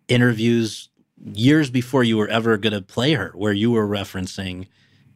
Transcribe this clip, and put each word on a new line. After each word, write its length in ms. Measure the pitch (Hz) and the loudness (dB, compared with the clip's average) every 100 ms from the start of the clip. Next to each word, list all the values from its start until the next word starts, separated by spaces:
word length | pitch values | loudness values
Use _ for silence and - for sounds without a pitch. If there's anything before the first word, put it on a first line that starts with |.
| - | -2
interviews 840 | 123 123 110 117 117 110 - - _ _ _ 110 | 2 4 2 2 2 0 -6 -18 _ _ _ -14
years 380 | 104 123 156 139 | 0 4 4 2
before 320 | 127 123 139 | -2 0 0
you 140 | 120 110 | 2 2
were 100 | 104 | 0
ever 280 | 113 113 107 | 0 2 0
gonna 280 | 107 104 | 0 -4
play 300 | 95 - 135 | -6 -4 0
her, 180 | 143 87 | 0 -4
where 180 | 87 104 | -4 -2
you 200 | 101 117 | 0 2
were 160 | 113 104 | 2 0
referencing 800 | 101 95 95 90 - 95 92 92 _ _ _ _ | -2 -6 -8 -8 -8 -10 -10 -14 _ _ _ _